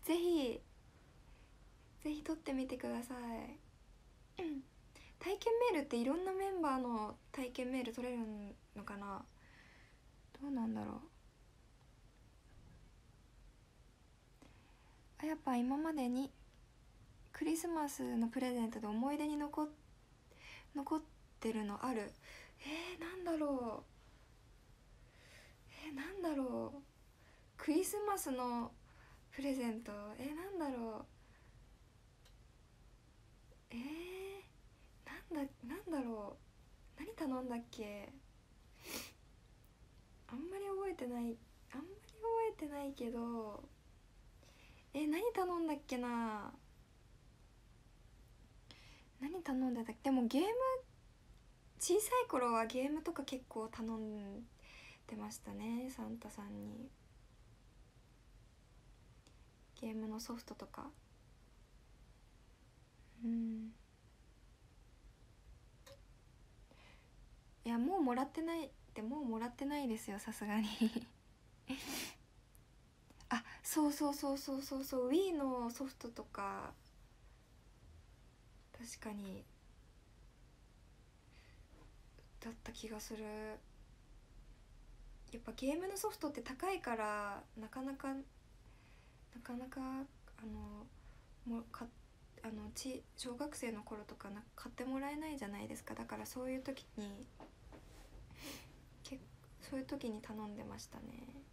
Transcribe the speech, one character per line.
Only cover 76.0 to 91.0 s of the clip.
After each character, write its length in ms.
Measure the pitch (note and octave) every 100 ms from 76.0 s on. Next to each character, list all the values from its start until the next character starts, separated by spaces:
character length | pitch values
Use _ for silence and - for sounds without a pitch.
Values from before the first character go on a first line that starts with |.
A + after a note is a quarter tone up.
| A#3+
と 140 | A#3
か、 500 | G#3+ - G3+ G3 - - - - - - - - - - - - - - - - - - - - - -
確 220 | A#3 -
か 120 | A3
に、 340 | G#3 G3 F#3+ - - - - - - - - - - - - - - - - - - - - - - - - - - - - - -
だ 100 | A3+
っ 40 | A#3
た 80 | -
気 180 | A#3 A3
が 100 | G#3+
す 160 | G#3+ G#3+
る。 440 | G#3+ G#3+ G#3+ G#3+ - - - - - - - - - - - - - - - - -
や 80 | A#3
っ 40 |
ぱ 80 | A#3 A#3
ゲ 180 | C4
ー 60 | D#4
ム 80 | F#4
の 80 | G4
ソ 140 | G#4+
フ 80 | -
ト 120 | D4+
っ 20 |
て 100 | D4
高 300 | A#3 C4+ F#4
い 100 | G4
か 140 | - A3+
ら、 480 | G#3+ G#3 G#3 G3+ - -
な 120 | A3
か 160 | C4
な 100 | C4
か、 220 | C4+ C4+ C4+
な 80 | C#4 - - - - - - - - - - A#3+
か 100 | -
な 140 | B3 B3+
か、 120 | C4+
あ 220 | C4 C4 C4+ - - -
の、 440 | A3 G#3+ G#3 G#3 A3+ -